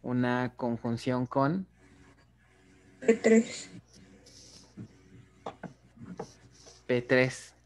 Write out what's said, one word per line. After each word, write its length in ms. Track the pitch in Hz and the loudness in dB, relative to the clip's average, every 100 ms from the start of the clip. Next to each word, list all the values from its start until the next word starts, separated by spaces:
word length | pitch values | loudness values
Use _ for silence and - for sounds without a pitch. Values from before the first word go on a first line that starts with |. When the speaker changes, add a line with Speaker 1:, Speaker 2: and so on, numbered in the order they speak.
Speaker 1:
Una 500 | 123 123 123 123 123 - | -4 -2 0 0 -4 -4
conjunción 680 | 123 117 120 117 - 127 127 | -6 -4 -4 -4 -2 -2 -2
con 400 | 135 139 185 190 _ - - - - _ _ _ _ _ - - - | 0 0 -2 -8 _ -20 -20 -20 -20 _ _ _ _ _ -20 -20 -2
Speaker 2:
P 140 | - | 2
tres. 560 | 226 226 220 - - - - _ - - - - - - - - - - - - - - _ - - - - - - - - - - - - - - - | 4 6 6 4 -10 -14 -20 _ -20 -20 -20 -20 -20 -20 -20 -20 -20 -20 -20 -20 -20 -20 _ -16 -16 -20 -20 -20 -20 -18 -14 -14 -16 -20 -20 -20 -20 -2
Speaker 1:
P 140 | 123 | -2
tres. 540 | 123 127 127 - - _ | 4 4 4 -2 -18 _